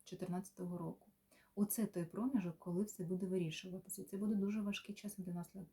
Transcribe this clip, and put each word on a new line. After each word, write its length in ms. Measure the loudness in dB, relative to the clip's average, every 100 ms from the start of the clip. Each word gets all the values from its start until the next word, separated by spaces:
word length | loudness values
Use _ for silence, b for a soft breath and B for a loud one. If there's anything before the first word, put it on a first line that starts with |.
чотирнадцятого 760 | -14 -6 -2 -2 -4 -6 -4 -2
року». 340 | -4 -6 -14 _ _ b b 2
Оце 300 | 4 4 2
той 200 | 2 0
проміжок, 540 | 0 4 4 2 -2
коли 240 | 0 2
все 200 | 2 0
буде 220 | 0 0 2
вирішуватися. 800 | 2 2 -2 -6 -8 -8 -8
Це 140 | -6 -2
буде 180 | 2 4
дуже 260 | 4 2
важкий 340 | 0 -2 -4 -8
час 220 | -6 -6
для 160 | -4
нас, 160 | -4 -6
для, 120 | -10 -12